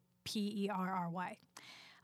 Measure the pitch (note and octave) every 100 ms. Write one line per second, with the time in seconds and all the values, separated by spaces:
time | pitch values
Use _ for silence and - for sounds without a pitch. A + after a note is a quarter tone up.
0 | - _ - A3 G3+ G#3+ G3 F#3+ F#3 F#3+
1 | E3+ F3 F3+ A3 - - - - - -